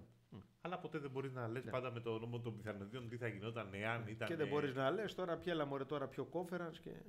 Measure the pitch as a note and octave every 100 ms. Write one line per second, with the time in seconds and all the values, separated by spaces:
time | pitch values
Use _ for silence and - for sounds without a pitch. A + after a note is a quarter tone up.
0 | - - - A2+ - - E3+ F3 D#3 D#3+
1 | C#3 C3 C3+ B2+ A2+ A#2+ A#2 B2+ B2 A#2+
2 | A#2 A2 A#2 A#2+ A#2 G2+ G#2+ G2 G2+ B2+
3 | A#2 A#2 A#2 G2 A2 A#2 G2 G2 A2 A#2
4 | A2 A2+ A2 E3 C#3 D3 C#3+ C3 C3+ F#3+
5 | G3+ - F3+ D#3+ F3 E3 C#3 C#3 C3 D3
6 | C3+ - C3 E3 F3+ F3+ E3 E3 - -